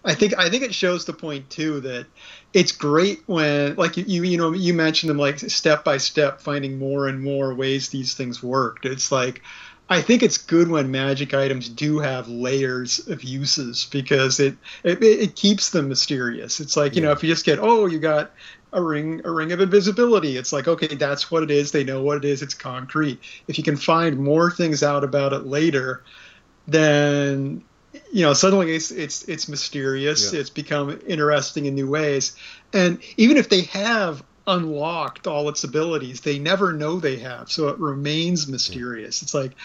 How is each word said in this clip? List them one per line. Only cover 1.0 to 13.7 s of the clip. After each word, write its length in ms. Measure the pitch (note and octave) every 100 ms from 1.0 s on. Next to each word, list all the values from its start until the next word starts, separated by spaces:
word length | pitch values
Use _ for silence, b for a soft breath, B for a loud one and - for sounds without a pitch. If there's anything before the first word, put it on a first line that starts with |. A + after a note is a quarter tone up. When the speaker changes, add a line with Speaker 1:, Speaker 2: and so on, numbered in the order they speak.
| -
Speaker 1:
the 80 |
point 360 | D#3+ D#3+ C#3+ C3+
too 300 | - D#3 D3
that 260 | C3 B2 - B B B B
it's 200 | F#3+ F3
great 500 | - D3 D3+ F#3+ G3 -
when, 480 | E3+ D3+ D3 C#3+ D3
like, 220 | E3+ F3
you, 60 | G#3
you, 180 | F3
you 140 | F3+ E3+
know, 160 | E3
you 220 | F3 F3 E3+
mentioned 340 | D#3+ D#3 D#3+
them, 80 | C#3+
like, 220 | C#3+ D3
step 440 | - - E3 D3+
by 140 | - C#3
step 440 | - - C#3+ -
finding 360 | - C#3+ C#3 C3+
more 300 | C3+ C#3 C#3
and 160 | C3+
more 320 | C#3 C#3 C3+ B2+
ways 340 | C3+ C3+ C3
these 240 | C#3 B2+
things 300 | - B2+ A#2+
worked. 420 | B2 C3+ A#2+ - C3
It's 260 | C3 -
like, 300 | C3+ B2 - B B B B -
I 140 | F3+
think 220 | D3 A#3+
it's 160 | A3+ -
good 280 | - E3 E3+
when 220 | D#3+ C3+
magic 460 | C3+ C#3 C3+ C#3+ C#3
items 340 | C#3 C3 A#2+
do 300 | A2+ D3+ D3+
have 280 | C#3+ C3 A#2+
layers 800 | A#2+ B2 C3+ C3 B2+ A#2+ - -
of 160 | D3
uses 640 | B2+ C3+ C#3 - B2